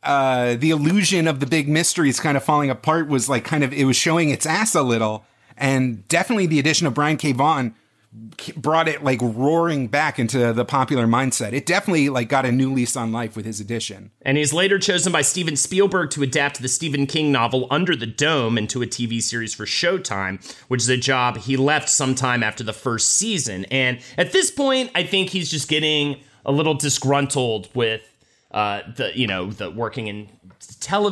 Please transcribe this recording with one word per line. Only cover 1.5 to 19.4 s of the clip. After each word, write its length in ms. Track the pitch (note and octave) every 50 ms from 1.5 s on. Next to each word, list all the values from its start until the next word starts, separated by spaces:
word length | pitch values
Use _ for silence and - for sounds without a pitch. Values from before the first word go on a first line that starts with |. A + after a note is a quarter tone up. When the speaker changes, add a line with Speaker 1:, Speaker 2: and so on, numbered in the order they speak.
| D#3+ D#3+ D3
Speaker 1:
mysteries 520 | C#3+ D3+ D#3+ E3+ - - - D#3+ C#3 B2 -
kind 180 | - D#3+ C#3+
of 60 | C#3 -
falling 260 | - D3+ D3 D3 C3+
apart 380 | B2+ B2 - D#3 D#3 E3 D#3
was, 200 | C#3+ D3 C3 A2+
like, 160 | B2 C#3 A#2 -
kind 200 | - D#3 D3+ D3
of, 100 | B2+ C#3+
it 120 | C#3+ C#3
was 100 | C3+ B2
showing 340 | - - E3+ D#3+ E3+ E3+ D3+
its 160 | C3+ - -
ass 300 | D#3 D#3+ G3 A3 A3 -
a 80 | E3+ C#3
little. 420 | B2 A#2 A2+ A2+ G#2+ G#2+ G#2+ - _ _ _ _ _ -
And 500 | - C#3 C3+ C3+ C3 C3 B2+ A#2 G#2 -
definitely 380 | _ - E3+ F#3 - A#3 G#3+ F#3+
the 140 | E3 D#3 D3
addition 260 | C3+ D#3+ D#3 - E3+
of 60 | D3 A#2
Brian 240 | D3 D3 D#3 D#3+
K. 140 | - - D3+ C3
Vaughan 420 | A#2+ C#3 D3+ D#3+ C#3+ B2+ A#2 A2+ _ _ _ _ _ _ _ - A2 A2 A2 -
k-, 160 | - - - -
brought 300 | D#3 A#2 C#3+ D#3 D#3+ E3
it, 160 | D#3+ D3 C#3 D3
like, 160 | C3+ C3 A2+
roaring 680 | B2 A#2+ G#2+ A2+ C3 C#3+ D#3+ E3 E3 E3+ D#3+ C#3+ C3
back 300 | A2 A#2 C#3+ D#3 D3+ -
into 360 | - A#2+ A2 B2 C3 A#2+ A#2 A2+
the 120 | A2+ A#2+
popular 400 | - - C#3 C3 - D3 B2+ A#2
mindset. 460 | A2+ A#2 B2 C3+ C3 - - A#2 G#2 A#2
It 120 | C#3+ C#3
definitely, 440 | - E3+ F#3+ - G#3+ F#3 D#3+ C#3+ C#3+
like, 200 | C3+ B2+ A#2+ A2+
got 160 | C#3 C3+ C3
a 60 | B2+
new 220 | A#2+ C3 C3 C3+ C3+
lease 220 | C3 A#2+ A#2 -
on 160 | C3 A#2+ A2+
life 240 | A2+ A#2 A#2 A2 A2
with 100 | A2 G#2
his 140 | A2+ A2 G2
addition. 520 | G#2 G2+ A#2 A2+ - - G#2 G2 - - _ _ -
Speaker 2:
And 140 | C3+ C3+
he's 160 | D3 D3+ C#3 D3
later 260 | E3 F#3 G3 G3+ G3
chosen 320 | F#3+ - F#3 F3 - F#3 E3+
by 80 | D#3
Steven 340 | C#3+ - - F#3 F3 E3 D#3
Spielberg 540 | C#3 - - F#3 F#3 G3+ F#3+ F#3+ F#3 E3+ C#3
to 120 | - D3 C#3+
adapt 380 | C3 B2 D3+ C#3+ C#3+ - -
the 60 | B2+
Stephen 380 | B2+ - - E3 D#3+ C3+ C#3+ C#3
King 240 | C3+ - E3 D3+ D3
novel 360 | C#3 B2 A#2 A#2 B2 C3 B2 A#2
Under 260 | C3+ D#3 F#3 F3+ E3+
the 100 | B2+ A2+
Dome 500 | A#2 A2+ - D3 D3+ E3 C#3+ A#2+ A2+ A#2
into 240 | A2 G#2+ G#2+ - B2+
a 60 | A#2+
T 180 | A#2 - - B2
V 160 | A2+ A#2 A#2
series 320 | A2+ - - A#2